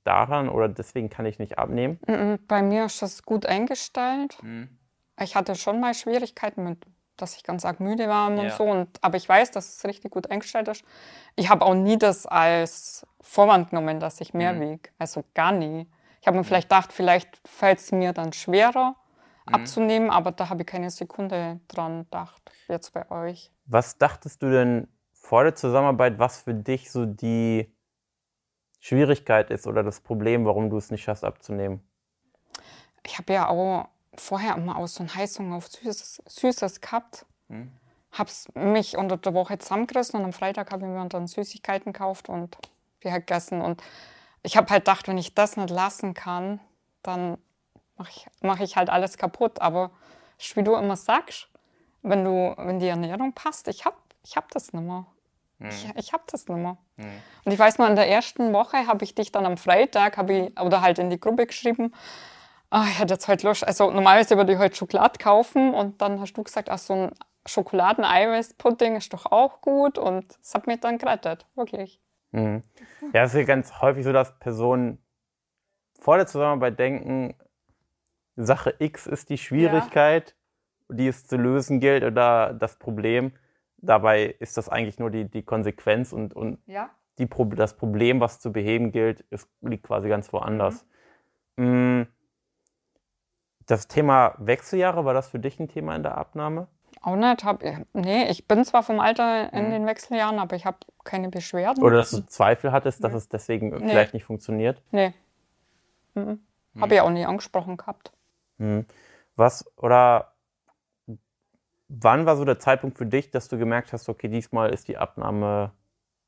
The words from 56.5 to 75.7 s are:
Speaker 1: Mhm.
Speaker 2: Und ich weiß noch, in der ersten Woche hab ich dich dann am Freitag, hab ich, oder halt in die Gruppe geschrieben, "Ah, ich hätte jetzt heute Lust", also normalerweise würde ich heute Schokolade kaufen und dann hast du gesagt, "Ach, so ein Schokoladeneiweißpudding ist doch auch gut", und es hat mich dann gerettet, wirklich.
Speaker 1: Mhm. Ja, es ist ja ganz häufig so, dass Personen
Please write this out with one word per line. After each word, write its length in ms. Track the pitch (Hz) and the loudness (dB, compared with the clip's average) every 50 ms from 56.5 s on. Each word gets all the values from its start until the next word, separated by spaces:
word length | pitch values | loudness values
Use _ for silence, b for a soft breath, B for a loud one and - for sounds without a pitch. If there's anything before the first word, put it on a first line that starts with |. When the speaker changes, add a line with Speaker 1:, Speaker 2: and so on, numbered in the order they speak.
| 180 170 175 175 180 - _ _ _ | -8 -8 -8 -8 -10 -12 _ _ _
Speaker 1:
Mhm. 260 | - 107 107 101 104 B B B B B | -18 -16 -16 -16 -18 B B B B B
Speaker 2:
Und 80 | 196 196 | -2 2
ich 60 | 202 | 4
weiß 200 | 220 220 214 - | 6 6 6 6
noch, 100 | 247 220 | 4 4
in 80 | 208 | 6
der 120 | 196 190 - | 4 4 4
ersten 440 | 196 220 240 - - - 247 233 208 | 4 2 0 -2 -4 -4 -2 0 2
Woche 340 | 202 233 - - 269 247 | 2 0 0 0 -2 0
hab 160 | 233 226 196 208 | 0 0 -2 -4
ich 120 | 190 - | -6 -6
dich 160 | - 214 - - | -6 -6 -4 -2
dann 120 | 208 196 | -2 -2
am 100 | 185 180 | -2 -2
Freitag, 600 | 175 - 185 180 190 247 277 - 214 202 208 202 | -2 2 4 4 4 4 4 2 2 2 2 0
hab 140 | - 190 185 | 0 0 0
ich, 280 | 196 196 185 180 - - | 0 0 0 -2 -4 -4
oder 200 | 180 180 180 190 | 0 2 2 4
halt 180 | 180 180 175 - | 4 4 4 2
in 120 | 180 180 | 0 -2
die 100 | 180 170 | -4 -2
Gruppe 260 | - 220 233 247 240 | 0 0 0 2 0
geschrieben, 460 | 233 - - - 247 240 240 233 233 B B B B B B B B B B B B B B B _ | -2 -4 -4 -2 -2 0 0 -2 -4 B B B B B B B B B B B B B B B _
"Ah, 140 | - 214 214 208 | 0 2 2 2
ich 100 | 196 175 | 0 0
hätte 160 | 208 170 185 | 0 0 0
jetzt 140 | 180 - - | 0 0 2
heute 180 | 202 180 - | 0 2 4
Lust", 180 | 202 208 - - | 2 2 2 2
also 240 | - 190 - 202 190 | 2 4 4 4 4
normalerweise 460 | - 196 196 190 190 214 226 - 226 | 4 6 8 8 10 10 8 8 6
würde 160 | 196 202 190 196 | 6 6 6 6
ich 60 | 185 | 4
heute 180 | 202 190 - | 4 2 2
Schokolade 420 | - 202 - - 196 185 247 - - | 0 -4 -2 2 4 4 4 2 2
kaufen 560 | - 208 202 208 240 - - 277 262 262 254 | 4 6 6 6 6 4 2 2 2 2 2
und 260 | - 202 202 202 - 208 | 0 -2 -4 -4 -4 -4
dann 180 | 202 202 196 | -4 -2 -4
hast 140 | 202 190 - | -8 -10 -10
du 80 | - 214 | -10 -12
gesagt, 260 | - - - 208 - | -8 -8 -8 -6 -6
"Ach, 80 | - 185 | -6 -6
so 160 | - - 196 | -4 -4 -2
ein 160 | 190 185 180 - - - - _ _ - | -2 -2 -4 -6 -10 -20 -20 _ _ -18
Schokoladeneiweißpudding 1500 | - - - 190 - - 190 180 185 214 233 220 185 180 180 202 226 226 226 233 233 - - - 254 240 240 233 226 226 | -6 -4 -4 -2 0 0 2 2 2 4 4 4 4 6 6 4 4 2 0 -2 -4 -8 0 2 2 2 4 2 0 0
ist 160 | 214 - - - | -2 -6 -8 -10
doch 140 | 180 - | -8 -2
auch 340 | - - 214 254 269 - - | 2 4 4 4 4 2 -2
gut", 380 | - - 277 277 277 285 277 - | -2 0 2 4 4 2 2 0
und 380 | - 190 185 185 185 _ _ _ - | -2 -2 -2 -4 -6 _ _ _ -8
es 120 | - - | -6 -6
hat 120 | 208 - | -4 -4
mich 140 | - 233 233 | -4 -4 -4
dann 180 | - 233 240 233 | -2 -4 -4 -2
gerettet, 480 | 247 262 254 208 - 170 165 165 _ _ _ | -2 -2 -2 -2 -2 -6 -8 -8 _ _ _
wirklich. 460 | - 240 208 - 202 196 185 _ _ _ _ _ _ _ _ - | -8 -8 -8 -8 -10 -12 -12 _ _ _ _ _ _ _ _ -4
Speaker 1:
Mhm. 300 | 113 110 107 104 110 - _ B B B B B B B 294 - | -2 -2 -2 -2 -4 -8 _ B B B B B B B 0 2
Ja, 80 | 113 123 | 4 4
es 100 | 127 120 | 4 2
ist 40 | 147 | 2
ja 40 | 139 | 2
ganz 340 | 131 139 131 127 - - - | 4 2 2 0 -4 -4 0
häufig 240 | - 135 139 135 131 | 2 2 2 2 0
so, 80 | 131 131 | 2 2
dass 260 | 131 131 127 - _ | 2 2 2 -2 _
Personen 580 | - 123 117 110 117 123 127 127 123 120 - - _ _ _ _ _ _ _ _ _ _ _ _ _ _ | -10 -8 -4 0 0 2 2 2 0 -2 -6 -8 _ _ _ _ _ _ _ _ _ _ _ _ _ _